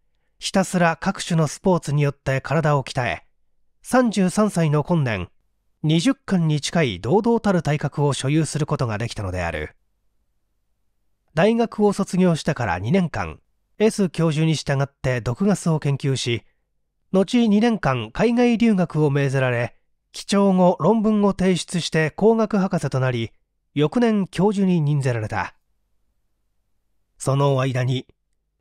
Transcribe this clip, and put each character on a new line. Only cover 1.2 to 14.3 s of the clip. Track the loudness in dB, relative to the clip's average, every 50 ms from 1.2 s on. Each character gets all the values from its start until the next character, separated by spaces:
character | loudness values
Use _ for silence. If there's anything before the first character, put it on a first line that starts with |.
種 | -6 -2 0
の | 0 0 0
ス | -4 -2
ポ | 0 0 0
ー | 0
ツ | 0 -2
に | -2 0
よ | 0 -2
っ |
て | -2 _ _ -4 -4 -4
体 | -4 -2 -2 0 2 2 0 0
を | -2
鍛 | -4 -6 -4 -4
え、 | -4 -4 -6 -10 _ _ _ _ _ _ _ _ _ _ _
三 | _ 0 2 2 2 2
十 | 0 0 -2 0
三 | 0 0 -2 0
歳 | 0 0 0 2
の | 0 0 0
今 | 0 0 0
年、 | 0 0 -2 -4 -6 -8 _ _ _ _ _ _ _ _ _ _
二 | -2 0 0 2
十 | 2 0 -2
巻 | -2 _ -2 0 0 2
に | 0 0 -2
近 | -4 -2 0 0 0
い | 0 -2 -6
堂 | -2 0 0 2
々 | 2 2 0 0
た | 0 0
る | 0 0 0
体 | -2 -4 -2
格 | -4 -6 -2 -2 -2
を | -2
所 | -2 -2 -2 0
有 | 0 0 0
す | -2 -4
る | -6 -4
こ | -4 -2
と | -4 -2
が | -4 -4 -6
で | -6 -8
き | -8
た | -8 -8
の | -6
で | -6 -4
あ | -6 -4
る。 | -6 -6 -8 -10 -12 _ _ _ _ _ _ _ _ _ _ _ _ _ _ _ _ _ _ _ _ _ _ _ _ _ _ _ _ _ _ _ _
大 | 2 2 2 4
学 | 2 0 -2 0 0 2
を | 2
卒 | 2 0 -4 -2 2 2
業 | 4 4 2
し | 0 -2
て | -4 -2
か | -2 -2
ら | -2 -2 -2
二 | -2 0
年 | 0 0 0 0
間、 | -4 -6 -6 -8 -10 -14 _ _ _ _ _ _ _ _
S | 0 0 2 0 -2 -2
教 | 0 0 0 0